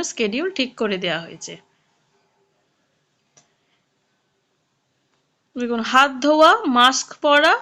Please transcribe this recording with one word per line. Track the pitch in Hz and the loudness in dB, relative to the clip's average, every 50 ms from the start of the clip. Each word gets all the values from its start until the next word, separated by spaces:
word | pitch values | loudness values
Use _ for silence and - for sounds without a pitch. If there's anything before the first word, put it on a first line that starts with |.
| 339 - | -6 -6
শিডিউল | - - 233 208 208 262 339 381 370 - | -6 -4 -4 -4 -4 -4 -6 -6 -6 -6
ঠিক | 262 254 - - | -6 -6 -6 -6
করে | 233 208 202 185 190 | -6 -4 -4 -4 -4
দেওয়া | 175 156 165 165 | -4 -6 -6 -8
হয়েছে। | - 165 160 - - 170 165 _ _ _ _ _ _ _ _ _ _ _ _ _ _ _ _ 392 _ _ _ _ _ _ _ _ _ _ _ _ _ _ _ _ _ _ _ _ _ _ _ _ _ _ _ _ _ _ _ _ _ _ _ _ _ _ _ _ _ _ _ _ _ _ _ _ _ _ _ _ _ _ _ _ _ _ _ _ _ - | -12 -16 -18 -18 -18 -18 -20 _ _ _ _ _ _ _ _ _ _ _ _ _ _ _ _ _ _ _ _ _ _ _ _ _ _ _ _ _ _ _ _ _ _ _ _ _ _ _ _ _ _ _ _ _ _ _ _ _ _ _ _ _ _ _ _ _ _ _ _ _ _ _ _ _ _ _ _ _ _ _ _ _ _ _ _ _ _ -10
দেখুন | 254 240 233 240 233 226 - | -8 -6 -6 -4 -6 -4 0
হাত | 254 262 277 285 269 254 254 | 2 2 2 2 0 -2 0
ধোয়া, | 294 302 311 311 330 403 453 440 302 247 | 2 4 6 6 6 4 4 0 0 2
মাস্ক | 240 240 254 262 - - - - - - | 4 4 2 2 -2 -6 -10 -8 -4 0
পরা, | 294 285 294 302 330 403 494 | 2 2 4 4 2 2 0